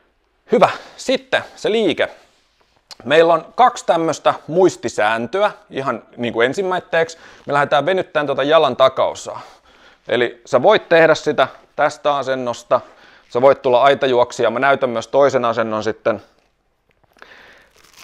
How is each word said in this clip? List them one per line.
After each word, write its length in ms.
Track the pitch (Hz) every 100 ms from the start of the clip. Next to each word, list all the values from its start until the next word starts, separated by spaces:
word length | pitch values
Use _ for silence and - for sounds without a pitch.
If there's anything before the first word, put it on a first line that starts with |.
| _ _ _ _ _
Hyvä, 180 | 226 165 - - -
sitten 460 | - 262 - 123 - -
se 160 | 165
liike. 380 | 220 202 127 101 - _ _ _ _ _ _ _ -
Meillä 300 | 117 156 165
on 120 | 165 160 -
kaksi 300 | 240 240 -
tämmöstä 480 | 170 160 143 156 135 -
muistisääntöä, 1040 | 160 196 - 117 - 104 113 120 190 208 - _
ihan, 340 | 147 135 113 - -
niin 160 | 120
kuin, 120 | 110 123
ensimmäitteeksi. 720 | 165 185 180 - 165 165 - - - -
Me 80 |
lähdetään 320 | 143 143 147 143
venyttämään 400 | 185 - 151 147
tuota 180 | 143
jalan 320 | 139 160 147 123
takaosaa. 680 | 131 131 95 - - 90 - - _ _ - _ -
Eli 340 | 120 120 - -
sä 160 | 127
voit 280 | 180 214 -
tehdä 260 | 165 160 151
sitä 320 | - 139 131 - _ -
tästä 400 | 147 - 147 143
asennosta. 640 | 127 131 123 117 - 127 - - - - _
Sä 120 | 123
voit 200 | 135 131
tulla 200 | 135 120
aitajuoksija. 680 | 139 139 135 120 120 - 117
Mä 100 | 117
näytän 300 | 139 117 131
myös 180 | 113 113
toisen 380 | 135 139 127 120
asennon 380 | 113 113 107
sitten. 380 | 107 107 120 104 - _ _ _ _ _ _ _ _ _ - - - - _ _ _ _